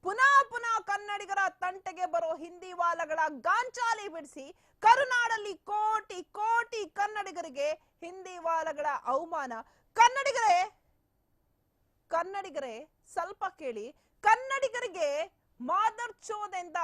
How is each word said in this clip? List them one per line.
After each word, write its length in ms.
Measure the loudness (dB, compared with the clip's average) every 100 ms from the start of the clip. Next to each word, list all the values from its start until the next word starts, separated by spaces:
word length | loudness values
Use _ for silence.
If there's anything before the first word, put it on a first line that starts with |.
ಪುನಃ 480 | -4 4 8 8 6
ಪುನಃ 300 | -2 -2 -2
ಕನ್ನಡಿಗರ 580 | -2 -4 -4 -8 -2 0 0
ತಂಟೆಗೆ 580 | 0 -6 -4 -10 -6 -2
ಬರೋ 300 | 0 -2 -4
ಹಿಂದಿವಾಲಗಳ 840 | -8 -14 -14 -2 0 0 -2 0 0
ಗಾಂಚಾಲಿ 800 | 0 0 0 0 -2 -2 -2 -4
ಬಿಡಿಸಿ 480 | -12 -14 -16 -18 -20 _ _
ಕರುನಾಡಲ್ಲಿ 720 | 6 6 6 2 0 -2 -4
ಕೋಟಿ 680 | -10 -6 -2 0 0 -4 -12
ಕೋಟಿ 680 | -12 -6 0 0 0 -6 -8
ಕನ್ನಡಿಗರಿಗೆ 840 | -2 -2 -2 -8 -8 -8 -4 -2
ಹಿಂದಿವಾಲಗಳ 1120 | -4 _ _ -14 -14 -14 -6 -2 0 -2 -2 -2 -2
ಅವಮಾನ. 480 | -2 -2 -2 -6 -6 -8 -12 _ _
ಕನ್ನಡಿಗರೇ, 840 | 6 6 6 0 2 4 4 2 _ _ _ _ _ _ _ _ _ _ _ _ _ _
ಕನ್ನಡಿಗರೇ 800 | -4 -2 -6 -8 -8 -8 -10 -16 _ _
ಸ್ವಲ್ಪ 320 | -6 -6 -6 -8 -6
ಕೇಳಿ. 340 | -8 -8 -10 -16 _ _
ಕನ್ನಡಿಗರಿಗೆ 1120 | 4 4 4 -2 0 -2 -6 -2 -2 0 -4 _ _ _
ಮಾದರ್ 520 | -2 2 2 0 -10 -10
ಚೋದ್ 320 | -10 -8 -6
ಎಂದ 220 | -8 -6 -2